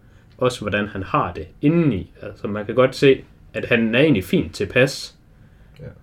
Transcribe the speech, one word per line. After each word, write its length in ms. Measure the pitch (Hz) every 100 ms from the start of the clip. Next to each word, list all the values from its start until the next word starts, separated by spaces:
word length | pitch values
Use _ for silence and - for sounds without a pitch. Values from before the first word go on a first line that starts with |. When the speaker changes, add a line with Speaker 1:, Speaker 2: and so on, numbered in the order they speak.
| - - - -
Speaker 1:
også 220 | 127 -
hvordan 260 | 104 104 104
han 140 | 98
har 300 | 92 147 98
det 140 | 87 76 -
indeni. 500 | 147 170 156 95 - -
Altså, 240 | 104 101 107
man 180 | 104 107
kan 80 |
godt 220 | 117 131 135
se, 280 | 139 131 - - -
at 100 | 110
han 300 | 101 120 113
er 40 | 120
egentlig 240 | 156 107
fint 300 | - 175 87
tilpas, 600 | - - 123 143 - - - - - - - - -
Speaker 2:
Ja. 40 | - -